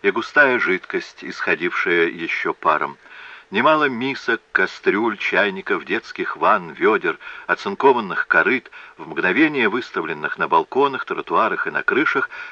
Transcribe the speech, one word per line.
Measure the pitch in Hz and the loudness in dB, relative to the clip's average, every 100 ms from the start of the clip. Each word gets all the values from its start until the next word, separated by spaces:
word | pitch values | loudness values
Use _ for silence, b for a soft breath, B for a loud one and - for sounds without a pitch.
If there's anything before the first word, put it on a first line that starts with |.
и | 98 | -2
густая | 92 - - 139 123 | -2 0 4 4 4
жидкость, | - 92 - 92 - - | 0 -2 -2 -6 -6 -14
исходившая | 71 - - 85 87 - 95 87 85 | -12 -6 -2 0 -2 -2 2 2 2
ещё | 85 82 - 85 | 0 -6 -4 -4
паром. | 80 87 76 73 69 B B B B B | -2 2 2 0 -8 B B B B B
Немало | - - 156 147 | 2 4 4 2
мисок, | 120 131 131 - 113 _ | 0 -4 -4 -2 -4 _
кастрюль, | - 92 - - 95 117 104 | -2 -2 -2 0 2 0 -2
чайников, | - 92 101 95 - 92 | -2 0 0 -2 -4 -4
детских | 82 110 - - 92 - | -2 -6 -6 -8 -6 0
ванн, | 82 104 85 | 2 2 0
вёдер, | 73 - 101 85 78 B B B | 0 2 2 0 -4 B B B
оцинкованных | - 104 98 135 123 101 80 - | -4 -4 2 4 4 0 -4 2
корыт, | 90 82 127 - B B B | 4 4 2 -4 B B B
в | 80 | -12
мгновение | 80 85 98 156 147 110 | -4 0 2 2 2 0
выставленных | 117 - - 80 76 76 - | 0 -6 -6 -6 -4 -6 -4
на | 80 | 0
балконах, | 82 80 127 139 135 | 2 2 2 0 0
тротуарах | - - - 85 110 92 - | -6 -6 -2 0 0 0 -4
и | |
на | 76 | -4
крышах, | - 107 156 139 - B B | 0 0 2 0 -4 B B